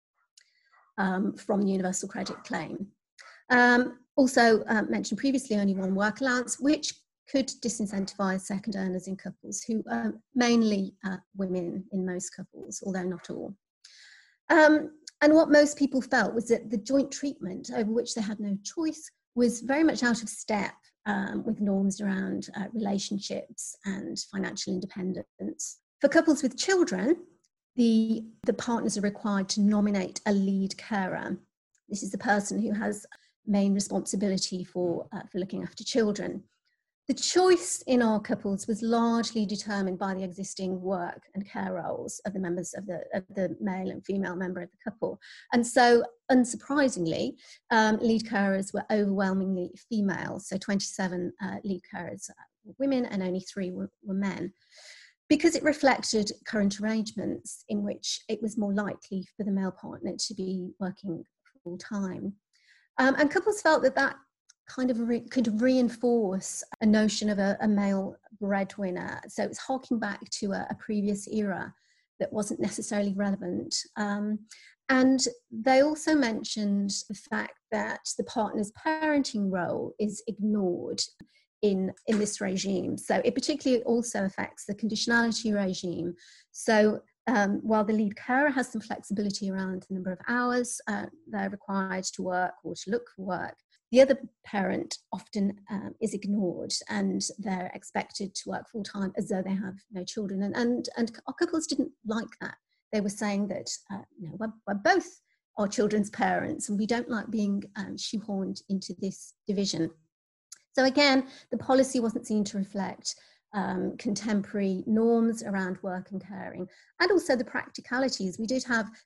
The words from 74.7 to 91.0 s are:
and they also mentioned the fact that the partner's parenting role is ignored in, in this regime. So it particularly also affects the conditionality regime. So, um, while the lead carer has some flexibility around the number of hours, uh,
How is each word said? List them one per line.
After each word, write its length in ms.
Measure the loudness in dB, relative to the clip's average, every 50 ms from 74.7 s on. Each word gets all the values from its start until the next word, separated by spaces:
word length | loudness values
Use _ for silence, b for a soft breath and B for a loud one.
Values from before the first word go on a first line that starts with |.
| B B _ 2
and 360 | 4 6 6 6 6 4 2 0 -4 -6 _ -14
they 320 | -8 -2 2 6 6 8 6
also 320 | 6 4 0 2 2 4
mentioned 760 | 4 4 2 0 -2 -6 -6 -4 -2 0 0 0 0 0 -2 -4 -6 -8 -8
the 80 | -12
fact 380 | -12 -8 -4 -4 -4 -4 -4 -8 _ _ -4
that 300 | -2 -2 -2 -2 -4 -6 -8 -8 -6 -6
the 80 | -6
partner's 480 | -4 -2 -2 -2 0 0 -2 -4 -4 -6
parenting 760 | -6 -2 -2 0 0 2 2 4 4 2 2 0 -2 0 0
role 440 | 0 0 0 0 -2 -2 -4 -6 -4 -2
is 220 | -2 -2 -4 -6 -8 -8
ignored 760 | -6 -2 0 2 2 2 2 2 0 0 -4 -6 -4 -4 -6 -6 _ -20 B B B B B B _ 0
in, 320 | 0 2 2 2 0 -2 -4 -6 -2 0
in 120 | 0 0
this 220 | 0 -2 -4 -4
regime. 560 | -4 -4 -4 -2 -2 -2 -2 -2 -2 -2 -6 -6
So 240 | -2 0 0 2 2
it 120 | 2 0
particularly 480 | 0 -2 -2 -2 0 2 2 2 2 2
also 420 | 2 2 2 0 -2 -2 -2 -2
affects 400 | -2 -2 -4 -6 -6 -8 -12 -10
the 100 | -10 -8
conditionality 800 | -4 -2 -2 -2 -2 0 2 4 4 4 2 0 0 0 0 0
regime. 580 | 2 0 0 -2 -4 -4 -6 -4 -4 -4 -6 -6 B B B B B B B
So, 480 | -16 -6 2 4 6 6 6 6 4 0 -6 _ _ _ -2 0
um, 320 | 2 4 4 2 2 0
while 240 | 0 2 2 2 2
the 80 | 2 2
lead 240 | 2 2 0 -2 -6
carer 320 | -4 0 2 2 4 2
has 200 | 2 0 -2 -2
some 120 | -4 -8
flexibility 680 | -8 -8 -10 -10 -6 -6 -2 -2 -2 -2 -2 -4 -4 -4
around 360 | -4 -4 -4 -4 -6 -6 -8 -8
the 80 | -8
number 160 | -6 -4 -6
of 80 | -6 -6 -4 -2
hours, 520 | -2 0 0 2 0 0 0 -2 -4 -8 -6 -6
uh, 180 | -6 -4